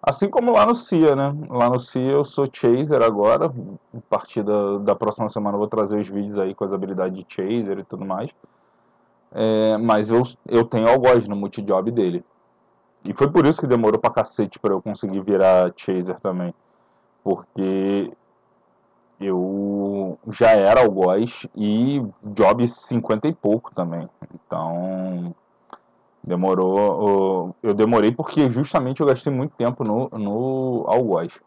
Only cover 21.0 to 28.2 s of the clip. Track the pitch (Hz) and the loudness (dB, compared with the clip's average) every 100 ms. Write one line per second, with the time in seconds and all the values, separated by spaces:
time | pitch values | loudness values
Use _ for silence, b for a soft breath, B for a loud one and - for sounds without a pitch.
21 | 95 92 120 - - - 104 107 127 143 | 2 2 0 -6 -18 -4 -2 0 0 0
22 | 110 - 107 104 98 117 120 120 - 120 | -4 -10 -14 2 4 4 0 -4 -4 -4
23 | - 110 147 160 104 110 - - 87 82 | -2 -2 -2 -2 -2 -2 -4 -8 -6 -6
24 | 80 _ - 87 _ 82 82 85 92 95 | -12 _ -20 -20 _ -8 -6 -6 -6 -6
25 | 92 90 87 82 _ _ _ - _ _ | -8 -8 -10 -12 _ _ _ -20 _ _
26 | _ _ - 87 95 92 92 95 104 80 | _ _ -6 -2 0 2 2 2 0 0
27 | 104 101 95 95 90 - 113 101 110 117 | 0 2 2 -2 -4 -6 -4 2 4 4
28 | 104 120 | 2 0